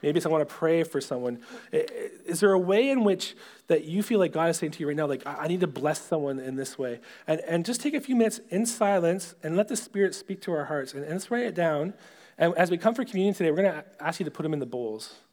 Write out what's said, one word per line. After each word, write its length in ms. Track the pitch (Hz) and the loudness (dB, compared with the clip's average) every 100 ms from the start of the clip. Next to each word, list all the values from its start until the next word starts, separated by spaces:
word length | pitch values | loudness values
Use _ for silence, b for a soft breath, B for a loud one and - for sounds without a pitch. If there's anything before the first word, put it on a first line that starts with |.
Maybe 140 | 147 160 | 2 2
it's, 100 | 165 | 2
"I 20 | |
wanna 160 | 156 151 | 0 0
pray 380 | - 160 165 | 0 2 2
for 180 | 160 143 | 2 -2
someone." 380 | 139 127 123 120 B B B | -4 -4 -4 -6 B B B
I, 40 | 156 | -2
i-, 80 | - - - - - | -2 -6 -10 -10 -6
is 140 | 170 | 2
there 140 | 202 | 4
a 60 | 190 | 4
way 300 | 180 202 269 | 4 4 4
in 140 | 269 | 4
which 320 | 208 180 - - B B _ | 2 2 -4 -12 B B _
that 200 | 160 151 | 0 2
you 180 | 180 | -2
feel 160 | 208 - | 0 2
like 120 | 170 | 2
God 180 | 156 165 | 2 0
is 80 | 165 | 0
saying 160 | 160 | -4
to 60 | - | -4
you 80 | 147 | -4
right 80 | 147 | -2
now, 120 | 151 | -2
like, 180 | 135 - | -2 -6
"I, 200 | - 165 | -6 -4
I 20 | |
need 140 | 180 | 0
to 60 | 175 | 0
bless 320 | 127 147 151 | 0 -2 -2
someone 380 | - 160 143 135 | -2 -2 -2 -4
in 180 | 131 131 | -6 -6
this 220 | 123 - | -8 -6
way"? 220 | 127 120 B B B | -6 -6 B B B
And, 160 | 160 | -4
and 240 | 160 170 170 | 0 -2 0
just 160 | 240 | -2
take 140 | 302 294 | -2 -2
a 40 | |
few 160 | 285 254 | 0 4
minutes 260 | 226 220 - | 4 2 -4
in 180 | 185 233 | -2 0
silence 680 | - 202 196 170 185 180 - | 2 2 4 4 0 -4 -10
and 160 | 156 170 | -2 0
let 120 | 214 | 0
the 60 | 247 | -2
Spirit 380 | - 196 190 | -6 0 0
speak 260 | 190 - 185 | 0 -10 -8
to 100 | - | -4
our 140 | 160 143 | -4 -2
hearts. 280 | 151 131 | -4 -4
And, 100 | 139 | -8
and 100 | 147 | -6
let's 180 | 175 - | -6 -2
write 140 | 240 240 | -2 -2
it 100 | 170 | 0
down. 400 | 170 151 160 - B B B B | 2 2 -2 -6 B B B B
And 160 | 170 175 | 2 4
as 140 | 175 | 2
we 80 | 170 | 4
come 160 | 220 | 2
for 100 | 233 | 0
communion 300 | 240 190 196 | -2 2 2
today, 160 | 196 165 | 4 2
we're 140 | 156 | 4
gonna 200 | 196 156 - - | 2 0 -10 -6
a-, 40 | |
ask 160 | 151 165 | -6 -4
you 60 | 156 | -6
to 60 | |
put 120 | - | -4
them 100 | 156 | -4
in 60 | 151 | -2
the 80 | 123 | -4
bowls 480 | 123 117 110 - - _ | -6 -6 -8 -12 -18 _